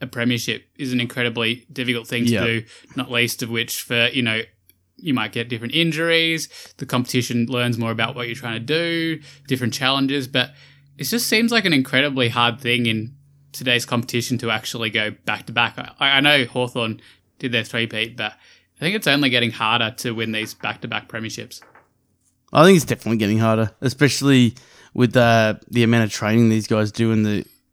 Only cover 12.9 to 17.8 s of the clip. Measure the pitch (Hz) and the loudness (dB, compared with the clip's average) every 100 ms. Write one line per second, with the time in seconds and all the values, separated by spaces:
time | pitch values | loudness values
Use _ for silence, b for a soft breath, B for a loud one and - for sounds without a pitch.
12.9 | 110 110 - _ _ _ - 127 120 - | -2 -6 -14 _ _ _ -6 0 0 0
13.9 | 120 - 120 - 117 113 110 - 120 110 | -4 -2 -4 -2 -4 -2 -4 -6 -6 -4
14.9 | 107 107 104 - 107 - 117 113 - - | -2 -4 -6 -6 -6 -4 -2 -2 -2 -12
15.9 | - 139 139 147 147 117 127 123 123 113 | -2 0 4 4 4 2 -2 -4 -4 -4
16.9 | 110 b b _ - 135 117 107 120 | -6 b b _ -10 -4 -4 -2 -4